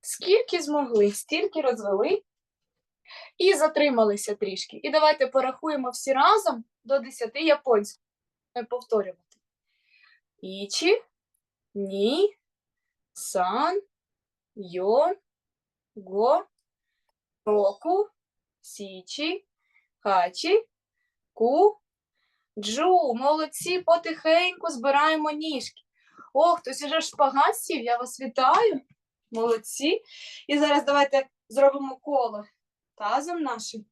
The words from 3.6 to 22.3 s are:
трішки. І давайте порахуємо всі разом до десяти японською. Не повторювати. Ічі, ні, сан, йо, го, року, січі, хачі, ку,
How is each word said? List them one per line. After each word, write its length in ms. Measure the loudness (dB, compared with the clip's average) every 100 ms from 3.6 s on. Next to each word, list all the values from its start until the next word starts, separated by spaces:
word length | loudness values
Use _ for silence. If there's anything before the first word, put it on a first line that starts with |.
| 2 2 2 4 2 2 -4
трішки. 460 | -6 -6 -8 -12 -10
І 80 | -2
давайте 360 | 2 4 4 0
порахуємо 640 | 0 -2 -4 -6 -4 -6
всі 220 | -8 -2
разом 520 | 2 4 4 0 -4 -10 _
до 140 | -4 -4
десяти 420 | -4 -10 -10 -4
японською. 640 | 2 2 4 0 0 -12 _ _ _ _ _
Не 100 | -10
повторювати. 720 | -8 -10 -4 -4 -4 -10 _ _ _ _ _ _ _ _ _ _ _ _
Ічі, 640 | -16 -12 -10 -4 0 0 -2 _ _ _ _ _ _
ні, 640 | -10 -8 -2 -2 2 0 -2 _ _ _ _ _ _ _
сан, 680 | -18 -8 -2 -2 0 0 -2 -8 _ _ _ _ _ _
йо, 600 | -18 -10 -4 2 4 2 0 _ _ _ _ _ _ _ -20
го, 500 | -10 -2 2 2 0 _ _ _ _ _ _ _ _ _
року, 640 | -2 2 2 -2 -2 0 -2 _ _ _ _ _
січі, 840 | -20 -16 -16 -16 -16 -8 -6 -6 _ _ _ _ _ _
хачі, 680 | 0 2 0 -2 2 2 0 _ _ _ _ _ _
ку, 460 | -2 0 4 4 2 _ _ _ _ _